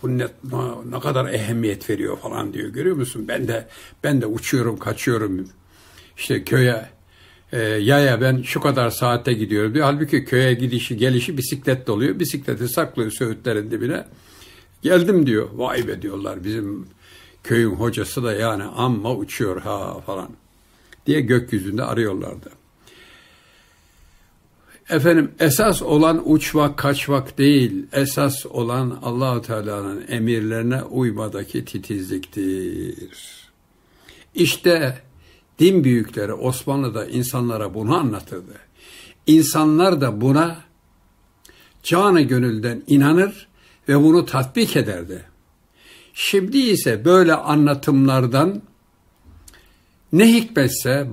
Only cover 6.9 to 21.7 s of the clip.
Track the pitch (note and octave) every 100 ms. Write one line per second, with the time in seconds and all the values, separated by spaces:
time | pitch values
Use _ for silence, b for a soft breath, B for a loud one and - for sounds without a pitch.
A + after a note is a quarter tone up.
6.9 | _ b b b b b A#2+ G#2+ G#2+ G#2
7.9 | C#3+ C#3 A2+ C3 C3 B2 D3 D3 C3+ A#2
8.9 | - B2 A#2+ B2+ A2+ G#2+ G#2 A2 C#3 C#3+
9.9 | D3 D3+ C#3+ C3+ B2+ C3 A#2+ B2+ A#2+ -
10.9 | A2+ B2+ B2 D3+ C#3+ - C3+ - B2+ -
11.9 | G#2 C#3+ F#3 D#3 C#3 C3 A2+ A#2+ - D3+
12.9 | - A2 - A#2+ G#2+ B2+ G#2+ A2 A2+ B2
13.9 | E3+ - b b b b b b b D3+
14.9 | F3+ F3 F#3 C3+ G#2+ A2 A#2 B2+ B2+ G#2+
15.9 | F#2+ G2+ G2 G2 F#2+ F#2+ A2 G2+ G2+ F#2
16.9 | _ b b b b - A#2 A2+ F2+ A#2
17.9 | A#2+ F2 C#3 A#2+ G#2 A2+ G#2 G2+ - A#2+
18.9 | A2+ A2 A2+ G2+ - G#2+ F#2 G#2 G2+ F#2
19.9 | F2+ - F#2+ - - _ b b b b
20.9 | b - D3+ A#2 B2 B2 G#2+ F#2+